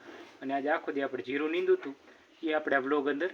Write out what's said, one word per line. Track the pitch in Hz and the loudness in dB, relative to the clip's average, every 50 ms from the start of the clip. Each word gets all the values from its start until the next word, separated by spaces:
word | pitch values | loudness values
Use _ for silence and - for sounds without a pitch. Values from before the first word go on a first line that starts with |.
| - - - - - - - - | -20 -18 -18 -18 -18 -20 -16 -10
અને | 139 135 139 | -6 -4 -2
આજે | 139 135 143 | -2 0 0
આખો | 156 165 - - | 0 0 0 -2
દી | 147 139 139 | -2 -2 -2
આપણે | 135 131 123 117 127 | -2 -2 -4 -4 -2
જીરું | 135 143 151 156 | -2 0 0 0
નીંદું | 165 175 185 185 185 185 | 0 0 4 4 4 4
હતું, | - 143 139 - - - - - - _ _ - - | 2 -2 -10 -12 -16 -20 -20 -20 -20 _ _ -6 -2
એ | 160 156 | 0 0
આપણે | 156 156 151 143 139 | 0 2 2 2 2
આ | 127 135 | 2 2
વ્લોગ | 147 147 139 143 143 | 2 2 2 2 0
અંદર | 143 165 190 | 0 -2 -4